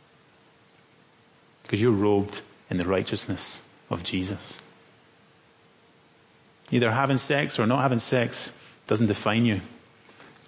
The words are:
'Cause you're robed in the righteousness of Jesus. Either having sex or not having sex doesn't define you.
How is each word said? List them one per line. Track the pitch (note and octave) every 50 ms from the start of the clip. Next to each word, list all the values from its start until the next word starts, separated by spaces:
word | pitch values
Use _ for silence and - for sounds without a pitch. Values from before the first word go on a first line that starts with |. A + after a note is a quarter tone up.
| _ _ _ _ _ _ _ _ _ _ _ _ _ _ _ _ _ _ _ _ _ _ _ _ _ _ _ _ _ _ _ _ -
'Cause | - - G2+
you're | A2+ B2
robed | G#2+ G2 G#2 G#2 G#2 G2+ G2 G2 - - - - - - - -
in | F#2
the | F2+ F2
righteousness | F2+ F#2+ F#2 F#2+ - A2+ G2+ - - F#2+ F2 - - - - - - - - _ -
of | - E2+ F2
Jesus. | - - F#2 F#2 F#2+ G#2 - - - - - - - - - - _ _ _ _ _ _ _ _ _ _ _ _ _ _ _ _ _ _ _ _ _ _ _ _ _ _ _ _ _ _ _ _ _ _ _ - -
Either | C3 B2 A#2+ A2+
having | A2 B2+ C#3 C3+ C#3 B2
sex | - - D3 C#3 D3 D3 - -
or | A2+
not | A2 B2 C#3 C3
having | C3+ B2+ A2+
sex | - - C3 B2+ A#2 A2+ - - - - - - - - - - -
doesn't | - A2 A2 A#2 G#2
define | G2+ - - G#2+ G#2 A2+ A#2+
you. | A#2 G#2 F#2 - - - - - - _ - - - - - - - - - -